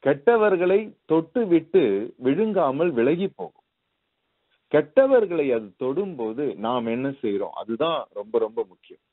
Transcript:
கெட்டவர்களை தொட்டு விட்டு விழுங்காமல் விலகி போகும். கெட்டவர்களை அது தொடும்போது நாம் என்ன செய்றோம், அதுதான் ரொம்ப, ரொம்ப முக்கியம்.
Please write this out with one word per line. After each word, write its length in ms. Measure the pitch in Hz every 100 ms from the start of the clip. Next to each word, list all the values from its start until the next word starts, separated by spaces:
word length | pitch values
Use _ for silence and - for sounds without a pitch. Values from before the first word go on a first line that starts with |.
கெட்டவர்களை 920 | 135 143 180 233 214 185 180 196 214 - _
தொட்டு 400 | 160 165 - 220
விட்டு 680 | 170 160 190 135 98 113 -
விழுங்காமல் 720 | 127 143 220 196 151 131 175
விலகி 360 | 131 123 170 196
போகும். 360 | _ 87 _ _ _ _ _ _ _ _ _ _ _ _
கெட்டவர்களை 840 | 147 147 - 269 262 208 170 143
அது 200 | 120 104 _
தொடும்போது 760 | 131 139 202 156 113 113 143 95
நாம் 300 | 107 123 113
என்ன 240 | 117 135
செய்றோம், 440 | 139 113 101 95
அதுதான் 540 | - 101 113 156 160 113
ரொம்ப, 280 | - 104 117
ரொம்ப 260 | 110 113 104
முக்கியம். 340 | 90 _ 92 _